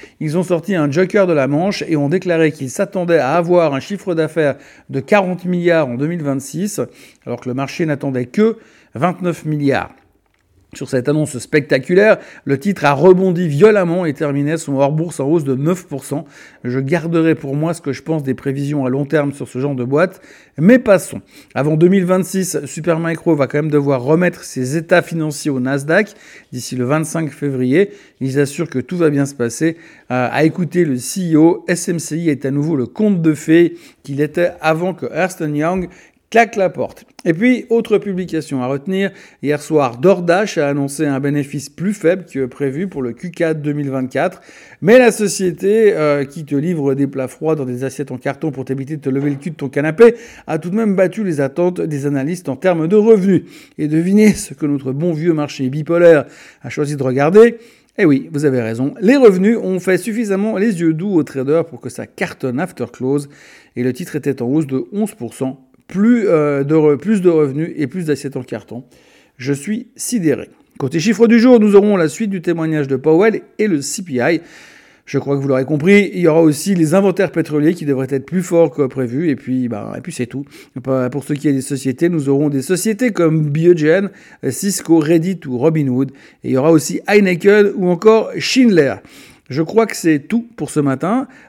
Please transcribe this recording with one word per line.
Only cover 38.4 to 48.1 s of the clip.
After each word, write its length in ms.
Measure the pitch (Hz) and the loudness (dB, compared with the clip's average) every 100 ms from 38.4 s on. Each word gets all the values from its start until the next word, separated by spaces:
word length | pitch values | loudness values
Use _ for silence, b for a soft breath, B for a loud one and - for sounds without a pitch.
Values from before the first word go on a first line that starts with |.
| 147 135 | -4 -6
à 60 | 123 | -4
retenir, 420 | 139 143 190 196 190 B B | -4 -4 -4 -4 -6 B B
hier 180 | 139 147 | -4 -4
soir, 380 | - 156 131 117 | 0 0 0 0
DoorDash 600 | 170 180 175 175 214 165 | 2 2 2 0 0 -2
a 100 | 143 | -2
annoncé 360 | 143 139 143 | 0 -4 -2
un 140 | 151 135 | -2 -2
bénéfice 500 | 143 143 139 147 - | -2 -2 -4 -8 -12
plus 240 | - 180 | -8 -6
faible 320 | 208 156 190 | 0 0 0
que 220 | - 139 127 | -4 -6 -6
prévu 400 | - 139 139 190 | -4 -6 -4 -6
pour 160 | 156 | -6
le 100 | 123 | -8
Q 200 | 117 180 | -8 -12
quatre 280 | 156 165 156 | -4 -2 -2
deux 120 | 147 | -4
mille 180 | 147 139 | -4 -4
vingt-quatre, 500 | 131 131 131 175 - B B B B | -4 -4 -2 -4 -6 B B B B
mais 160 | 160 254 | 4 6
la 100 | 240 | 6
société, 800 | - 202 - 185 156 190 220 208 | 4 -2 -2 -4 -2 0 4 4
euh, 320 | 165 151 143 | 4 0 0
qui 200 | 139 170 | -2 -8
te 100 | 147 | -4
livre 400 | 143 165 165 139 | -2 -2 -2 0
des 140 | 135 139 | 0 -2
plats 180 | 135 131 | -2 -8
froids 300 | - 156 151 | -6 -2 -2
dans 80 | |
des 180 | 127 123 | -2 -4
assiettes 300 | 135 - 139 | -6 -6 -10